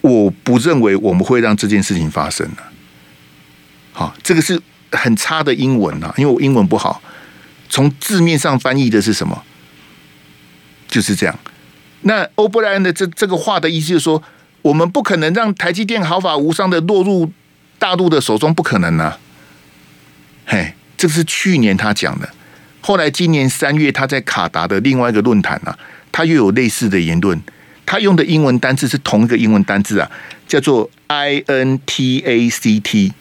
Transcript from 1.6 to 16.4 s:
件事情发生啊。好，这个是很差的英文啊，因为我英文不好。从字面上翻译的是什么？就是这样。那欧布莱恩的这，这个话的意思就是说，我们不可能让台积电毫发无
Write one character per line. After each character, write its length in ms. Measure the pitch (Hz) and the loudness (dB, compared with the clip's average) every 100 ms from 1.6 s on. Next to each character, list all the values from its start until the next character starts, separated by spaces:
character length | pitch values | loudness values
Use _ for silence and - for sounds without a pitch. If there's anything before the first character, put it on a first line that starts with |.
| 104 | 2
件 160 | 104 | 0
事 120 | 95 92 | 0 -2
情 120 | 78 | -2
发 220 | 76 73 | -4 -6
生 160 | - - - | -6 -8 -10
啊。 60 | - - - - - - - - - - _ - - | -20 -20 -20 -20 -20 -20 -20 -20 -20 -20 _ -20 -20
好， 240 | - 165 - | -10 -10 -8
这 100 | - | 0
个 80 | 160 | 0
是 200 | 151 180 - _ _ | 2 -2 -6 _ _
很 220 | - 123 110 | -4 0 0
差 260 | - 160 | 0 -2
的 100 | 139 | 0
英 240 | 123 131 127 | 0 0 0
文 260 | 92 76 | 0 -4
啊， 100 | 80 - | -8 0
因 80 | |
为 80 | 143 | 2
我 80 | 120 | 2
英 140 | 135 | 2
文 100 | 127 95 | 2 2
不 120 | 110 | 2
好。 240 | - - - - - - - - - | -2 -6 -12 -20 -20 -20 -20 -20 -8
从 240 | - 143 139 | 0 0 0
字 220 | - 202 | -4 0
面 160 | 170 156 | 2 2
上 180 | 165 131 | 0 0
翻 200 | 131 135 | 0 0
译 100 | 127 | 2
的 140 | 107 | 2
是 100 | 107 | 2
什 140 | 101 82 | -2 -4
么？ 180 | - - - - - - - _ _ - - - - _ - - | -6 -12 -20 -20 -20 -20 -20 _ _ -20 -20 -20 -20 _ -20 -6
就 160 | - | -4
是 140 | 104 101 | -2 0
这 100 | 92 | -2
样。 100 | - - - - _ _ _ | -4 -16 -20 -20 _ _ _
那 240 | 190 214 175 - | 0 0 -2 0
欧 120 | 214 | 2
布 120 | 220 | 2
莱 100 | 214 | 0
恩 120 | 196 | 0
的 100 | 185 | 0
这， 120 | 165 190 | -2 -4
这 180 | - 202 | -2 -2
个 100 | 175 | -2
话 220 | - 190 | -2 -2
的 100 | 160 | -2
意 120 | 165 | -2
思 80 | 156 | 0
就 100 | 175 | 0
是 20 | |
说， 180 | 156 156 - _ _ _ | 0 -2 -4 _ _ _
我 100 | 143 | 0
们 160 | 147 170 | 2 2
不 140 | 190 | 0
可 140 | 202 185 | -2 0
能 180 | 156 | 0
让 180 | 190 220 196 | 0 -2 -2
台 160 | 175 | -4
积 120 | 185 | -4
电 160 | 208 226 | -4 -2
毫 200 | 165 180 | -2 -2
发 160 | 185 | 0
无 160 | 151 | 0